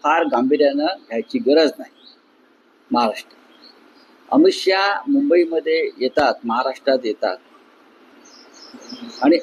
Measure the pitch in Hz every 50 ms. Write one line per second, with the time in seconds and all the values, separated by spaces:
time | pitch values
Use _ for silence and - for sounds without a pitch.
0 | - 147 156 165 170 151 131 120 127 131 147 143 147 139 139 143 147 170 190 -
1 | - - 113 117 110 - - 127 113 131 143 160 160 143 - - - - _ _
2 | _ - _ _ _ _ _ _ _ _ _ _ _ _ _ _ _ - 123 120
3 | 120 110 104 - - - _ _ _ _ _ _ - - _ _ _ _ _ _
4 | _ _ _ _ _ - - 135 160 190 - - - 190 190 190 196 202 202 -
5 | - 277 277 277 285 285 170 175 175 165 165 160 151 160 160 165 156 - - -
6 | 123 127 - 151 147 127 110 - - 117 113 120 127 135 131 - - - 131 127
7 | 117 110 104 - - 101 90 - _ _ _ _ _ _ _ _ _ _ _ _
8 | _ _ _ - - - - - - - - - - - - - - 123 127 120
9 | 120 117 113 - 139 143 170 170